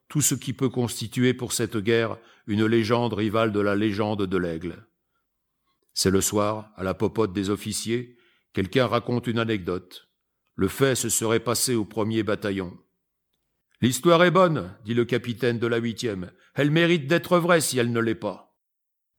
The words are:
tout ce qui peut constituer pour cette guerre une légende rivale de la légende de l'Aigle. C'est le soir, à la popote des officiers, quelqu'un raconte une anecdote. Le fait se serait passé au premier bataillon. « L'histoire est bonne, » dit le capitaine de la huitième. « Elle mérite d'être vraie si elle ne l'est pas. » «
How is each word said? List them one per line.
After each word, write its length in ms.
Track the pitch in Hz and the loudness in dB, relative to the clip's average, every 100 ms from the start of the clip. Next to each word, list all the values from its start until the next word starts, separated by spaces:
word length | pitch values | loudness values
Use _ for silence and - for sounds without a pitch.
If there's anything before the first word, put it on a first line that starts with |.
| - | -6
tout 120 | 156 | -2
ce 140 | 127 | 0
qui 180 | 131 - | 0 -4
peut 160 | - 127 | -4 -2
constituer 680 | 127 117 - 107 - 127 | 0 -4 -4 -6 0 2
pour 180 | 123 120 | 0 -4
cette 240 | - 110 117 | -4 -2 -2
guerre 400 | 98 117 113 98 - _ - | 0 0 0 -6 -14 _ -4
une 180 | 104 | 2
légende 480 | 110 117 107 120 120 | 4 4 2 2 0
rivale 400 | 104 110 110 113 | -2 0 2 0
de 80 | 104 | 2
la 140 | 101 | 0
légende 480 | 101 107 101 107 107 | 2 0 0 -2 -2
de 140 | 95 92 | -2 0
l'Aigle. 500 | 87 82 87 82 - _ _ _ _ _ _ _ _ _ _ | -2 -4 -8 -12 -18 _ _ _ _ _ _ _ _ _ _
C'est 160 | - 95 | -2 2
le 80 | 95 | 2
soir, 500 | - 104 104 107 104 - | 2 0 0 -4 -10 -8
à 80 | |
la 100 | 95 | -6
popote 380 | 90 107 - 110 | -2 -2 -2 -2
des 180 | 92 95 | -2 -4
officiers, 680 | 101 107 101 107 120 120 - _ _ _ | -4 -6 -8 -4 -6 -6 -16 _ _ _
quelqu'un 340 | - 95 135 120 | -4 0 0 2
raconte 400 | 117 117 120 123 | 0 -2 -2 -2
une 140 | 113 | -2
anecdote. 680 | 113 110 87 90 - - - _ _ _ _ | -2 -2 -2 -6 -8 -20 -20 _ _ _ _
Le 140 | - 92 | -2 -2
fait 260 | - 135 | 2 0
se 140 | 127 113 | 2 -2
serait 320 | - 113 113 | -2 2 0
passé 340 | 117 117 - | 0 -2 0
au 100 | 117 | -2
premier 380 | 98 113 107 110 | -2 -4 -2 0
bataillon. « 560 | 104 101 104 98 90 - _ _ _ _ _ _ _ _ _ _ | 0 -2 -2 -4 -6 -10 _ _ _ _ _ _ _ _ _ _
L'histoire 420 | 120 127 170 165 | 0 2 4 6
est 60 | 180 | 6
bonne, » 440 | 170 180 143 87 - | 6 4 2 -6 -10
dit 100 | 104 | -4
le 100 | 117 | 0
capitaine 540 | 120 120 120 107 123 117 | 0 -2 -4 -2 -2 0
de 80 | 117 | 0
la 100 | 117 | 0
huitième. « 560 | 117 110 120 98 85 - _ | -2 -4 -6 -6 -8 -16 _
Elle 160 | - 147 | -2 2
mérite 360 | 156 170 175 135 | 2 2 2 2
d'être 320 | 170 - 180 | 0 2 2
vraie 220 | 170 170 | 4 2
si 180 | - 127 | 2 0
elle 140 | 117 | 0
ne 80 | 117 | 0
l'est 140 | 113 | 0
pas. » « 420 | 110 101 92 - _ _ _ _ _ _ | -2 -6 -10 -14 _ _ _ _ _ _